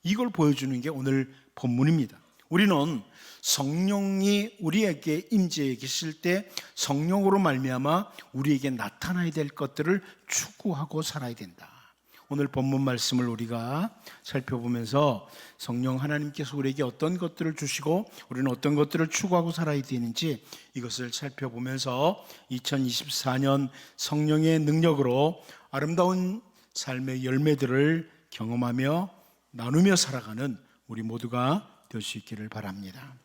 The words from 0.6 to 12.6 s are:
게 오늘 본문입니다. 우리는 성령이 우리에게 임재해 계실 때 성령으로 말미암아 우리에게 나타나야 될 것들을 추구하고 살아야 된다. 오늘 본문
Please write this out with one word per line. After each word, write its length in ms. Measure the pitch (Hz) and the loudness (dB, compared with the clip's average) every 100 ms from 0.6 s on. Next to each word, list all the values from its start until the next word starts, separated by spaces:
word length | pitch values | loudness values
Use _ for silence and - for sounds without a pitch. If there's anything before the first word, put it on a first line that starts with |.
| 135 127 | -2 -4
게 80 | 139 | -4
오늘 440 | 143 135 135 131 - _ | -4 0 0 0 -10 _
본문입니다. 640 | - 127 120 147 165 120 - _ _ _ | -4 0 4 4 4 0 -8 _ _ _
우리는 540 | 175 202 160 151 131 98 - - - | 4 4 4 2 -2 -8 -20 -20 -10
성령이 1160 | - - 135 160 190 202 196 190 196 202 214 - | -2 0 0 0 0 0 0 2 4 2 0 -4
우리에게 680 | 165 196 208 151 160 151 - | 0 2 2 0 -2 -2 2
임재해 460 | 214 175 151 139 123 | 2 2 0 -2 -2
계실 440 | 135 - 160 151 | -6 -6 -6 -4
때 300 | 175 185 196 - - | 0 0 -2 -14 -14
성령으로 640 | - - 143 165 196 196 196 | -8 -2 0 2 4 6 6
말미암아 720 | 180 131 131 127 139 175 208 - - | 6 4 0 0 2 2 0 -14 -10
우리에게 380 | 127 139 139 139 | -2 2 2 2
나타나야 600 | 123 104 - - 175 170 | -4 -6 -6 -4 0 0
될 180 | 156 143 | -2 -4
것들을 540 | - 139 - 156 190 - - - | -4 -6 -2 0 0 -4 -20 -6
추구하고 760 | - - - 214 143 156 156 | -6 -6 -6 -4 -4 -4 -4
살아야 320 | 156 151 123 | -6 -6 -8
된다. 340 | 117 92 87 - - - _ _ - _ | -10 -14 -18 -20 -20 -20 _ _ -20 _
오늘 160 | 143 143 | -2 0
본문 360 | 135 | 0